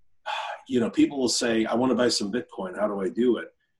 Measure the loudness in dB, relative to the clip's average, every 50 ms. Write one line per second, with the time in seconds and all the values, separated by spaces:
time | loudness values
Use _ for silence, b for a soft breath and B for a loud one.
0 | _ _ _ _ -10 -8 -8 -8 -8 -10 -12 -12 -8 -2 0 0 0 0 2 2
1 | 2 2 2 0 0 0 0 0 0 0 2 2 0 0 0 2 2 2 2 4
2 | 2 2 2 0 -2 -2 -4 -4 -6 -6 -10 -10 -10 -8 -4 -2 -2 -2 -2 -2
3 | -4 -4 0 2 2 4 2 2 -2 -10 _ _ _ _ _